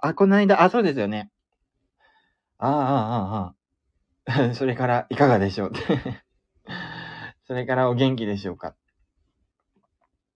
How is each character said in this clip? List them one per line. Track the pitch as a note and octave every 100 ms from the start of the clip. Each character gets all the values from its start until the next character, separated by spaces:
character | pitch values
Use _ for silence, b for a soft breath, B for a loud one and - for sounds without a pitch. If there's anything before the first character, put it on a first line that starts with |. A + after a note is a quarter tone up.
| -
あ、 |
こ | - G3
の | G3+
間、 | G3 G3
あ、 | F3+
そ | A#3+
う |
で | F#3+
す | C#3
よ | G2+
ね。 | G#2+ G#2+ _ _ _ _ _ _ _ _ _ _ _ _ -
あ | B2+
ー、 |
あ | D4 C4 C#3 A2 A#2 F#2+ G#2+ F2 - _ _ _ _ _ _ -
ー、 |
あ | B2
ー、 |
あ | B2
ー。 |
<laughs> |
そ | A#2+
れ | C3+ B2
か | B2+
ら、 | A#2+ -
い | -
か | C#3
が | B2+
で | G3
し | D3
ょ | F#2+
う？ | -
<laughs> | - C#3+ - A2 _ _ _ _ - B B B B B B B -
そ | B2+
れ | B2
か |
ら | B2+ B2+
お |
元 | B2 C3+ B2+
気 |
で | G#2+ G2+
し | G2+
ょ |
う | F2
か？ | E2+ - _ _ _ _ _ _ _ _ _ _ _ _ _ _ _